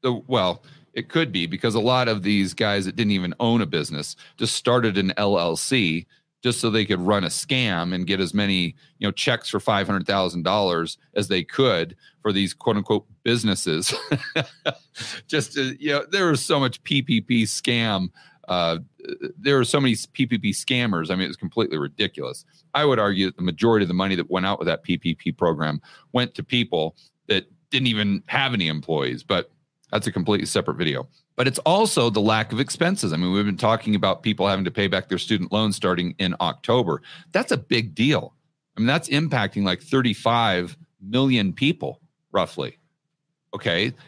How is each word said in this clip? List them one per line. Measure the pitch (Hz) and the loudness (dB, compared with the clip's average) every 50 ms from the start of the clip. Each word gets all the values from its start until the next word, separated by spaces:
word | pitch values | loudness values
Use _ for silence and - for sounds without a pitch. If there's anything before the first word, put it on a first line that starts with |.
| - | -2
the, | 127 123 | -2 -2
well, | 110 - - 131 117 95 90 85 - _ - - - _ _ - | -2 -4 0 0 2 2 2 0 -4 _ -20 -20 -20 _ _ -10
it | - - - | -10 -8 -2
could | - 165 165 127 | 0 0 0 0
be, | 95 90 85 85 | -2 -4 -4 -4
because | 87 92 - 117 104 | -4 -2 -2 0 0
a | 113 | 2
lot | 107 120 127 127 127 117 | 2 2 2 2 2 2
of | 110 104 | 0 0
these | 90 104 104 101 98 92 - | 2 2 2 2 2 0 0
guys | - 110 107 101 101 95 | -2 0 0 0 0 -2
that | 92 - | -2 -2
didn't | 110 117 104 104 | 0 0 2 2
even | 95 90 87 85 - | 0 0 -2 -4 0
own | 120 117 117 120 | 0 2 2 2
a | 104 | 2
business | 78 71 85 73 - 78 73 76 - - - - - _ - | 0 -2 -2 -2 -4 -6 -8 -8 -10 -12 -14 -18 -18 _ -6
just | 117 117 - | -4 -2 -2
started | - - 127 120 127 117 110 95 98 | -2 2 2 2 4 4 2 0 0
an | 98 95 - - | 0 -2 0 0
L | 104 101 101 90 | 0 2 2 2
L | 85 87 82 | 2 0 0
C | - - - 135 127 104 85 80 82 85 _ _ _ _ _ _ _ - | -2 -2 0 0 2 2 2 0 -2 -4 _ _ _ _ _ _ _ -2
just | 123 117 - | -2 -2 0
so | - 113 | 0 0
they | 104 110 104 | 0 0 2
could | 90 104 90 | 2 0 0
run | 90 95 104 101 92 | 2 2 2 2 2
a | 78 | 0
scam | - - - - 139 127 127 110 92 85 85 87 92 | -4 -4 -4 -2 -2 0 0 0 0 -2 -2 -2 -2
and | 90 92 | -2 -2
get | 82 98 95 | -2 0 0
as | 95 82 - | 0 0 0
many, | 101 104 101 98 92 87 85 - _ _ _ _ - | 0 2 2 2 0 0 -2 -4 _ _ _ _ -6
you | - 101 | -4 -4
know, | |
checks | 95 - - - 123 - - - | -2 -2 0 0 0 -2 -2 -4
for | - 101 | -6 -4
five | - - 107 98 98 98 | 0 0 0 0 0 0
hundred | 101 95 85 | -2 -2 0
thousand | - 98 98 95 90 80 87 80 | 0 0 0 0 0 -2 -2 -2
dollars | 90 92 107 101 92 87 82 82 80 - - _ _ - | 0 0 2 2 2 0 0 -2 -4 -8 -12 _ _ -4
as | - 104 87 | -4 -2 0
they | 98 92 85 | 0 -2 -2
could | - - - 135 127 101 85 82 82 - _ _ - _ _ | -4 0 2 2 2 2 2 -2 -4 -8 _ _ -20 _ _
for | - 107 | -4 -2
these | 98 98 98 90 - | 0 0 0 -2 -2
quote | - - 120 110 104 | -4 -2 -2 0 0
unquote | 98 - 110 101 - _ - _ - | 0 0 0 -2 -2 _ -16 _ -2
businesses. | 117 117 120 104 107 95 - - 92 78 78 - - - - - - 151 127 - - - 165 135 - - _ - | 0 0 2 2 0 0 0 0 -2 -2 0 0 -2 -4 -4 -2 0 0 0 0 -2 -2 -2 -2 -2 -6 _ -4
<laughs> | 151 - - _ _ - - 117 - - - - - | -4 -4 -4 _ _ -16 -14 -12 -12 -12 -12 -8 -2
Just | - 151 127 - - | -2 -2 -2 -2 -2
to, | 143 135 131 - - 143 | -2 -2 -2 -4 -4 -2
you | 151 143 | -2 -2
know, | 143 - - | -2 -2 0
there | 180 196 190 170 | 0 2 4 4
was | 151 127 - | 4 2 2
so | - 160 143 | 2 2 2
much | 135 127 - - - | 2 0 -2 -4 -4
P | - - 139 | -2 0 0
P | 120 - 123 110 | 2 2 2 0
P | 101 - 120 117 113 | 2 2 2 2 2
scam. | 107 - - - - 120 117 113 113 104 95 92 90 - - - - _ _ - - | 0 -2 -4 -2 0 0 0 2 0 0 0 -2 -4 -8 -12 -20 -20 _ _ -6 -4
Uh, | 90 90 85 82 82 82 - - _ - - - - - - - - - | 0 0 2 0 0 -2 -4 -12 _ -18 -12 -12 -10 -8 -8 -10 -10 -4
there | 101 139 143 135 | 0 2 4 4
were | 123 | 4
so | - - 147 | 4 2 2
many | 135 127 113 - - - | 4 4 2 0 -4 -8
P | - - 135 117 | -4 -2 -2 0
P | 123 107 | 0 -2
P | 110 104 | 0 -2
scammers. | 95 - - - 131 123 120 117 98 85 80 78 | -2 -2 -2 -2 -2 0 0 0 0 -2 -2 -2
I | 95 | -2
mean, | 92 92 | -2 -2
it | 73 | -4
was | - - | -6 -8
completely | - 85 - 117 110 - - 78 | -10 -6 -2 -2 -2 -2 -2 -4
ridiculous. | 71 71 - - 107 87 - 76 71 64 - - - _ _ _ _ _ - | -6 -6 -4 -4 -4 -4 -4 -8 -10 -10 -10 -12 -16 _ _ _ _ _ -2
I | 139 151 | 0 2
would | 147 131 113 | 2 4 4
argue | 104 101 98 90 95 | 2 2 2 2 0
that | 92 - - | 0 -2 -2
the | 87 | -4
majority | 90 82 - 107 117 113 107 101 | -4 -2 2 4 4 4 4 4
of | 85 | 2
the | 87 | 0
money | 90 95 98 95 | 0 0 0 0
that | 87 80 78 | 0 -2 -2
went | 90 92 90 | -2 -2 0
out | 95 101 - | 0 -2 -2
with | - 87 | 0 -2
that | 82 - - | -2 -2 -2
P | - 90 87 | -4 -4 -2
P | - 85 80 | -2 -4 -4
P | - - - | -4 -4 -6
program | - - 95 85 80 73 78 76 76 73 - - - - _ _ | -4 0 0 0 2 0 -2 -4 -4 -6 -8 -12 -20 -20 _ _
went | - 123 123 120 - | -2 0 0 0 -4
to | - - | -10 -8
people | - - 123 117 - - 82 78 82 - _ - _ _ _ _ - | -2 0 0 0 0 0 -2 -2 -2 -4 _ -20 _ _ _ _ 0
that | 104 95 - _ _ _ _ - | 0 0 0 _ _ _ _ -2
didn't | - 131 131 123 | -2 0 2 2
even | 113 107 107 101 98 95 - - | 2 2 2 2 0 0 -2 -2
have | - 139 135 135 123 | -2 0 0 0 0
any | 107 87 80 | 0 -2 -2
employees, | 78 78 71 - 80 76 69 62 62 62 - | -2 -4 -4 -2 -2 -2 -2 -2 -4 -6 -4
but | - 98 90 - - _ _ _ _ _ _ _ - | -2 -2 -2 -2 -4 _ _ _ _ _ _ _ -4
that's | - 107 95 | -4 -2 -2
a | 113 | -2
completely | 92 101 87 78 104 98 - | -2 -2 0 0 0 0 0
separate | - - 101 90 - 76 - | -2 -2 -2 -2 -2 -4 -2
video. | 87 78 69 64 64 - _ _ _ _ - | -2 -2 -2 -4 -6 -10 _ _ _ _ -4
But | - 127 135 | -2 -2 -2
it's | 127 - | -2 0
also | - 151 175 196 226 214 - 165 120 120 | 0 2 4 4 2 2 2 2 2 2
the | 104 110 | 2 2
lack | 104 110 110 110 107 - | 2 4 2 2 0 -2
of | - 110 | -2 -4
expenses. | 131 - - - 170 175 196 202 - 92 78 | -4 -4 -2 0 0 0 0 0 -2 -2 0
I | 80 | 0
mean, | 90 90 92 | 0 0 0
we've | 101 104 | 0 0
been | 104 95 85 | 0 -2 0
talking | - 107 113 110 - 110 104 | 2 2 2 2 0 0 0
about | 98 92 95 92 - | 2 2 2 0 0
people | - 110 104 - 95 98 | -2 -4 -2 0 2 2
having | 98 98 95 | 2 0 0
to | 87 | -2
pay | - - 101 | -2 0 -2
back | 98 90 95 85 - | 0 0 -2 -2 -2
their | 95 87 | -4 -4
student | - - 110 98 87 82 | -2 0 0 0 0 0
loans | - 107 110 107 98 | 0 0 0 0 -2
starting | - - 92 92 87 87 90 - - | 0 0 0 0 0 -2 -4 -4 -2
in | 98 92 87 - | -2 -2 -2 -2
October. | 90 82 71 - - - 117 127 117 85 76 - - - - - - _ | -2 -4 -4 -4 -2 0 2 2 2 2 -2 -4 -6 -12 -20 -20 -12 _
That's | - 185 247 - | -2 -2 0 0
a | - - | -2 -4
big | - - - 120 113 107 78 | -2 0 0 0 0 -2 -2
deal. | - 226 143 151 101 - - _ _ _ _ _ _ _ _ - - | 0 2 2 2 0 -2 -6 _ _ _ _ _ _ _ _ -4 -2
I | |
mean, | 110 120 | 0 2
that's | 139 160 - - | 2 0 0 0
impacting, | 135 143 160 156 139 123 104 98 - 104 98 | 0 0 0 0 0 0 0 0 0 0 0
like, | 95 90 90 | 0 0 -2
thirty-five | - - 131 135 123 120 101 - - 120 117 117 117 107 95 90 87 85 82 - - _ _ _ | -4 0 0 2 2 2 0 0 0 0 2 2 2 2 2 0 -2 -4 -8 -16 -20 _ _ _
million | 95 98 107 127 135 135 127 117 104 95 | -10 -4 0 2 2 4 4 2 2 0
people, | - - 135 143 147 - - 67 - - _ _ _ _ _ _ | 0 0 0 0 0 0 -4 -8 -8 -10 _ _ _ _ _ _
roughly. | - 101 87 78 - - 69 57 - _ _ _ _ _ _ _ _ _ _ _ _ _ _ _ - | -2 -2 -2 -2 -2 -6 -8 -8 -8 _ _ _ _ _ _ _ _ _ _ _ _ _ _ _ -12
Okay. | 98 - 107 85 85 104 120 131 - - | -6 -2 -2 0 0 0 -2 -4 -8 -16